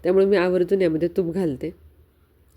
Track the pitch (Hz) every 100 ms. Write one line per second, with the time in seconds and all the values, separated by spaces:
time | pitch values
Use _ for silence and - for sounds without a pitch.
0 | 175 190 196 196 180 180 175 196 180 160
1 | 170 196 170 170 175 127 156 - - _
2 | _ _ _ _ _